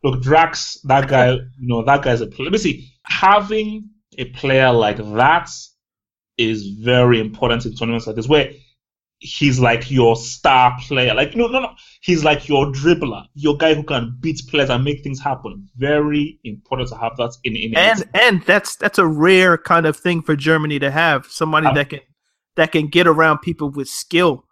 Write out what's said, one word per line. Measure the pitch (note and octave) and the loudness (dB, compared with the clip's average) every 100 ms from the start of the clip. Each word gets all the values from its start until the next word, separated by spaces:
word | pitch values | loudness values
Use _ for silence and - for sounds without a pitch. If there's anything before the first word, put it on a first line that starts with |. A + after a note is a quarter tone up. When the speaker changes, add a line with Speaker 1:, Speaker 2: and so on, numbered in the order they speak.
Speaker 1:
Look, | C#3+ B2+ | -2 -2
Drax, | B2+ D#3 D#3+ - - - C#3 | 2 4 4 -2 -12 -14 0
that | C3+ C3+ | 0 4
guy, | C3+ B2 | 4 4
you | B2+ - - | 2 -6 -12
know, | B2 A#2 | -4 -2
that | A2+ C#3 | 2 2
guy's | C3+ A#2 | 2 -2
a | D3+ | -2
player. | - C#3 | -8 -4
Let | |
me | G#3 | -2
see, | F#3 - - _ | -2 -4 -12 _
having | - - F#3+ G#3 G3 A3 G#3+ G#3+ G#3 _ _ - | -10 0 4 4 2 -4 -4 -10 -16 _ _ -14
a | B2+ | -12
player | - C#3 C3+ C3 | -8 0 2 4
like | A#2 G#2+ G#2+ | 4 0 -2
that | G#2+ G#2+ C3 E3+ E3+ - - _ _ _ _ _ _ - | -6 2 4 4 -2 -18 -20 _ _ _ _ _ _ -4
is | A2+ A2+ G2+ G2+ | -2 -2 -8 -6
very | A2+ B2 B2 A#2 | 0 4 4 4
important | G#2+ - B2 A#2 A#2+ | 0 -4 -2 -2 -4
in | G#2+ | -8
tournaments | A2+ A#2 A2+ | -6 -6 -6
like | A2 | -8
this, | A2+ | 2
where | D3+ C3+ - _ _ _ _ _ _ | 2 2 -8 _ _ _ _ _ _
he's | - - D3 B2+ | -16 -2 0 2
like | B2 A#2 - | 2 2 -2
your | C3+ A#2 A2+ | 2 4 2
star | - - D#3 C3 B2 B2 | -4 -2 2 4 4 2
player. | - C#3 B2+ | -6 -2 0
Like, | A2 C#3+ | 0 -2
no, | A3+ A#3 | 0 -2
no, | C4 | -2
no. | B3+ - - _ | -6 -12 -20 _
He's | - F3 D3+ | -2 0 2
like | D3 - | 0 0
your | C#3+ C#3+ | 0 0
dribbler, | C3+ D3+ E3 D3+ G#2 - C#3+ | 0 0 2 0 -8 -16 -6
your | D3 D3 | -2 0
guy | D#3+ | 2
who | D3+ | 0
can | D3+ C#3 A#2 - | -2 -6 -6 -8
beat | E3 D#3 - | -8 -8 -4
players | D3+ C#3 | -2 0
and | B2 | 0
make | C3+ C#3+ | -2 -4
things | D3 C3+ | -8 -8
happen. | C#3+ C3+ A2 G2+ - A#2+ | -8 -8 -10 -16 -20 -8
Very | C#3+ D3+ D3 D3 D3 - | -2 0 0 -2 -4 -8
important | - G#2 _ C3 B2 | -16 -18 _ -8 -6
to | A2 | -6
have | A#2 A#2 | -8 -4
that | A#2 - B2 | -8 -6 -10
in, | A2 | -8
in | A2 A#2+ | -4 0
a | |
Speaker 2:
And, | F#3+ A3 | 2 0
Speaker 1:
team. | F#3 F#3+ | -4 0
Speaker 2:
and | A#3+ F#3+ | 2 2
that's, | - G3 - - | 0 0 0 -6
that's | G#3 - | -4 0
a | E3+ | 0
rare | D3+ E3 F#3 F#3 E3 | 2 4 4 4 2
kind | - E3+ D#3+ | 2 0 2
of | D3+ | -2
thing | F3+ E3+ | -4 -4
for | D#3 D3+ | -2 -2
Germany | C#3 D#3+ D3+ D3 | 0 0 0 -4
to | C#3 | -4
have. | C#3+ E3 C#3 - | 0 0 0 -4
Somebody | - D#3+ D#3 D3+ | -6 -2 2 2
Speaker 1:
I've | C3+ | 0
Speaker 2:
that | C#3 | -2
can, | C#3+ _ _ _ _ _ - | -8 _ _ _ _ _ -2
that | D#3+ | 0
can | E3 D3+ | 0 0
get | E3+ E3+ | 2 4
around | D#3 D#3+ D3+ | 4 2 2
people | - E3 D3 | -4 -6 -6
with | C#3 C3+ | -6 -10
skill | - - E3 F3+ C3+ _ | -12 -4 0 2 0 _